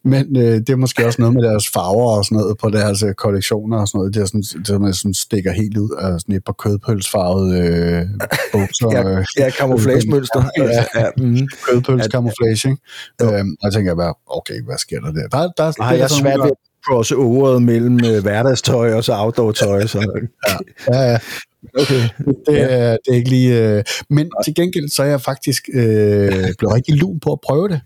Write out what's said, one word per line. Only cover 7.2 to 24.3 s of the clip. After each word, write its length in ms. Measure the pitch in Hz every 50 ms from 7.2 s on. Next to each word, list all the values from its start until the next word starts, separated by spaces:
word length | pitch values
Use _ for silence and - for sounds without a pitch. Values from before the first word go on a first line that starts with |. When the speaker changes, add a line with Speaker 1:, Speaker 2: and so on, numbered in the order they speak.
| 92 90 92 95 95 92 90 90
Speaker 1:
øh, 440 | 87 87 85 85 85 85 87 85 87 95 101 98 - - - - - -
bukser, 360 | - 104 98 98 - - 120 113
Speaker 2:
<laughs> 40 | 117
Ja, 220 | 123 107 95 95 95
Speaker 1:
øh, 60 | 98 - - 139
Speaker 2:
ja, 120 | 135 131
camouflagemønster. 960 | 127 - 143 131 131 117 110 131 127 139 113 107 147 139 131 123 - 123 127 135
Speaker 1:
<laughs> 80 | - 160
ja. 40 |
Speaker 2:
Altså, 260 | 139 117 117 120 117 - -
ja, 120 | 113 113 98 -
mhm. 320 | - 131 123 120 127 135 135 - - - -
Speaker 1:
Kødpølsecamouflage, 960 | 123 123 123 - 131 123 113 107 135 123 120 117 107 - 117 113 110 107 - 135
ikke? 60 | 135 - _ _ - - - - _ -
Speaker 2:
Jo. 40 | 120
Speaker 1:
Øhm, 240 | 113 104 101 98 98 76 _
og 40 | -
jeg 80 | 101
tænker 220 | 98 110 98 92 85
bare, 200 | 82 87 85 - _ _
okay, 360 | - - - - - - - 120
hvad 140 | 113 131 135
sker 220 | - - 160 -
der 120 | - 151
der? 160 | 156 160 139 -
Der, 200 | - 135 170 180 175
der, 80 | - 151
Speaker 2:
Har 80 | 160 156 -
Speaker 1:
der 60 | -
er 80 | 123 127
Speaker 2:
jeg 160 | 127 131 135
Speaker 1:
sådan 120 | 147 143
Speaker 2:
svært 140 | 139 139 139 139
Speaker 1:
nogle 60 | 135
Speaker 2:
ved 60 | 143
at 360 | 135 _ _ _ _ _ - -
crosse 280 | 131 117 113 - 143
overet 460 | 120 139 117 120 131 139 135 127 123
mellem, 380 | 120 120 117 117 117 123 123 120 120
øh, 180 | 117 110 104
hverdagstøj 680 | 95 101 101 107 120 135 131 - - - 131 120 117 117 110
og 100 | 110 113
så 80 | 127 120
outdoor-tøj, 680 | 101 104 113 113 - 117 107 107 - - 101 101 98 104
så 120 | 110 - 101
Speaker 1:
Ja, 580 | 104 98 90 - 120 117 _ _ - 104 95 85 - - _ - - 135 123 131
ja, 80 | 135 120
ja. 80 | 117 113 - - - - - _ _ _ - - - 131
Speaker 2:
Okay. 220 | 143 - 139 127 117 113 - - 139 143 135 - -
Speaker 1:
Det 60 | 151 147
Speaker 2:
Ja. 120 | 143 - 131
Speaker 1:
er, 220 | 127 123 120 120
det 80 | 113 110 _ -
er 40 | 127
ikke 120 | 123 120 127
lige... 280 | 131 127 127 127 120 117
Øh, 240 | 113 110 107 104 101 - - - - _
men 160 | 147 147 151
Speaker 2:
Nej. 160 | 175